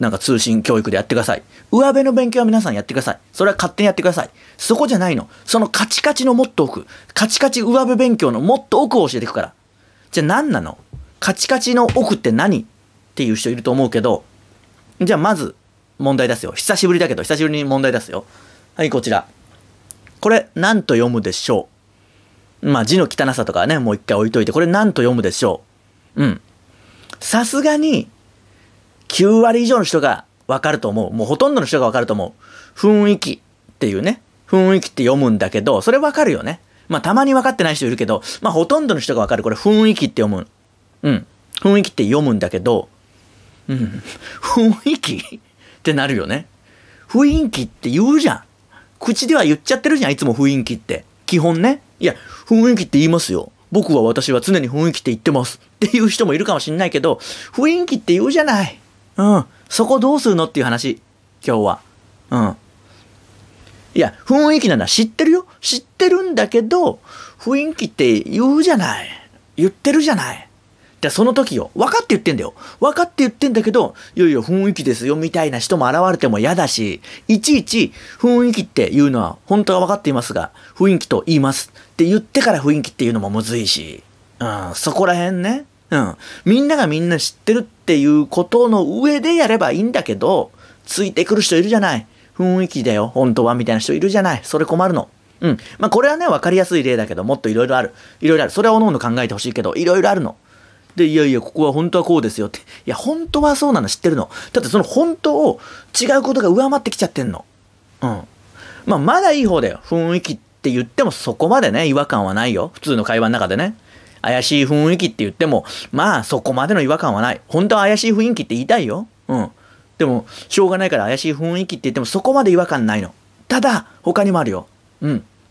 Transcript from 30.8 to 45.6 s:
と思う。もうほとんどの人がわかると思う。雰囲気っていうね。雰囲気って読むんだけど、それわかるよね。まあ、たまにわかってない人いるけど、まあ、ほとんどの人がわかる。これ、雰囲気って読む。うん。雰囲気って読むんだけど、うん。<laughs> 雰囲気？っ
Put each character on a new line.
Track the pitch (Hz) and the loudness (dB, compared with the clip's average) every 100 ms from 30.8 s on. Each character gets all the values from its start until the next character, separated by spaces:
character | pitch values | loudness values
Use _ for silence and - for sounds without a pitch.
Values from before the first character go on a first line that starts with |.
と | 117 | -2
思 | 104 92 | -2 -4
う。 | |
も | 107 | -4
う | 110 | -2
ほ | 151 | 0
と | 269 | 2
ん | |
ど | 277 | 0
の | 147 | 0
人 | 147 | 0
が | 123 | 0
わ | |
か | 117 | 0
る | 117 | -2
と | |
思 | 104 87 - - - - - | -2 -6 -12 -20 -20 -20 -2
う。 | |
雰 | 202 214 208 | 2 4 4
囲 | 202 | 2
気 | - | -2
っ | - _ _ _ - | -10 _ _ _ -6
て | 113 | -4
い | |
う | 98 | -2
ね。 | 147 247 _ _ - | -2 -4 _ _ 0
雰 | 190 185 | 2 4
囲 | 190 | 2
気 | - | 0
っ | |
て | - | -2
読 | 123 139 | 2 2
む | 131 | 2
ん | 107 | 2
だ | 95 | 0
け | 110 | -2
ど、 | 107 196 | 0 0
そ | 190 | 2
れ | 262 | 2
わ | 294 | 2
か | 285 | 0
る | 285 | 0
よ | 147 | 0
ね。 | 113 170 _ _ - | -4 -10 _ _ -6
ま | 151 | -4
あ、 | |
た | 160 | 0
ま | 220 | 2
に | 277 | 4
わ | 269 | 2
か | 254 | 2
っ | - | 0
て | |
な | 170 | -2
い | 151 | 0
人 | 127 | -2
い | |
る | 123 | -2
け | 107 | -2
ど、 | 107 - - | -2 -4 -6
ま | 214 | -2
あ、 | |
ほ | 160 165 | 0 2
と | 294 | 2
ん | 294 | 0
ど | |
の | 170 | -2
人 | 123 | -2
が | 120 | -2
わ | 104 | 0
か | 113 | -2
る。 | |
こ | 110 | -2
れ、 | 107 | -2
雰 | 202 214 220 | 2 4 4
囲 | |
気 | 208 117 | 2 -2
っ | |
て | - | 0
読 | 107 | -2
む。 | 95 87 _ _ _ _ _ | -2 -8 _ _ _ _ _
う | 147 | -2
ん。 | 120 - _ _ - | -2 -4 _ _ -2
雰 | 196 202 | 2 2
囲 | |
気 | 196 | 2
っ | |
て | - | -2
読 | 107 139 | 0 2
む | 147 | 2
ん | 107 | 0
だ | 90 | -2
け | 92 | -2
ど、 | 90 113 - _ _ _ _ _ _ _ - | 0 0 -2 _ _ _ _ _ _ _ -8
う | |
ん。 | 131 110 98 - - | -6 -6 -8 -14 -18
<laughs> | - - | -18 -12
雰 | - - 226 220 - | -4 2 2 2 0
囲 | 311 | -4
気？ | - 101 | -4 -8
っ | - 226 _ _ | -10 -18 _ _